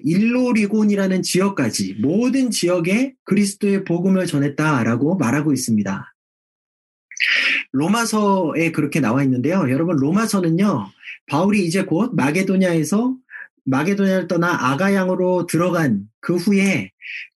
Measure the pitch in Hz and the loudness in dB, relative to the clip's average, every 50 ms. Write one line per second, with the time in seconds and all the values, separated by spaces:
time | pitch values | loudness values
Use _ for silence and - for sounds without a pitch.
0 | - 139 170 190 214 233 240 254 254 247 240 220 214 196 202 214 214 208 202 196 | -2 0 2 2 2 2 2 0 0 0 2 0 0 0 2 2 2 2 2 2
1 | 190 185 185 185 165 - - 175 190 202 196 - 135 113 - - 101 92 98 107 | 0 0 0 -2 -2 0 0 0 0 0 0 0 -2 -2 -2 -4 -4 -6 -4 -2
2 | 107 135 165 208 240 254 233 269 262 240 202 - - 175 180 180 165 170 190 233 | -2 0 2 2 0 2 0 0 0 0 -2 -2 0 0 0 0 0 0 0 0
3 | 262 277 - _ - - 196 202 202 196 - - - 202 196 196 196 - 170 175 | 0 -2 -4 _ -4 -2 2 2 2 0 0 -2 -2 0 0 0 0 -2 -2 0
4 | 175 190 190 190 180 165 151 143 139 147 143 - 151 156 147 127 110 113 117 120 | 2 2 2 2 0 0 0 0 0 0 0 0 0 0 2 0 2 0 0 0
5 | 139 151 185 190 127 113 123 151 147 156 143 127 - - 113 107 101 95 98 98 | 0 0 0 0 0 0 0 0 0 0 0 0 0 0 0 0 0 -2 -4 -6
6 | - - _ _ _ _ _ _ _ _ _ _ _ _ _ _ _ _ _ _ | -8 -14 _ _ _ _ _ _ _ _ _ _ _ _ _ _ _ _ _ _
7 | _ - - - - - - - - - - - - _ - 131 147 175 202 233 | _ -16 -8 -4 -2 -2 -2 -2 -2 -2 -4 -4 -6 _ -4 -2 0 2 0 0
8 | 233 226 220 214 208 202 196 190 180 156 - 147 165 165 160 - 147 143 143 170 | 0 0 0 0 2 2 2 2 0 -2 -2 0 -2 -2 0 -2 -2 -2 0 0
9 | 131 107 113 135 139 135 127 123 120 143 180 196 170 123 127 135 165 175 175 143 | 0 0 0 0 2 2 0 0 0 0 0 0 0 0 0 0 0 0 0 0
10 | 131 143 170 208 226 214 214 196 180 165 165 170 196 214 175 123 101 - - _ | 0 2 2 0 0 0 0 0 0 2 2 2 2 2 0 -2 -4 -8 -14 _
11 | - - - - _ - 147 143 180 202 208 214 185 165 160 196 185 - 160 170 | -20 -20 -20 -20 _ -4 -2 0 2 2 2 2 0 0 0 -2 -2 0 0 -2
12 | 214 240 - 156 131 139 147 185 190 190 190 185 190 180 170 165 151 147 - 208 | -2 0 -2 -2 0 0 0 0 0 0 2 2 2 2 2 0 0 0 -2 -2
13 | 240 254 262 - _ _ - - - - _ _ - - 131 135 156 180 202 202 | 0 -2 -4 -6 _ _ -20 -18 -18 -20 _ _ -4 -2 -2 0 0 0 0 0
14 | 196 190 190 190 180 180 185 170 170 175 170 - - 127 139 143 190 196 196 196 | 2 2 2 0 0 -2 -2 0 0 0 0 0 0 0 0 0 2 2 2 2
15 | 185 185 185 180 185 180 180 180 170 175 - 160 175 180 170 175 160 139 110 98 | 2 0 0 0 0 0 0 0 -2 0 0 0 0 0 0 0 0 0 0 -2
16 | 98 107 _ _ - - 170 180 170 214 202 190 190 196 185 139 98 - _ _ | -4 -8 _ _ -4 -2 -2 0 2 2 2 2 2 2 0 -2 -4 -6 _ _
17 | - - - - - - _ | -20 -16 -16 -16 -16 -18 _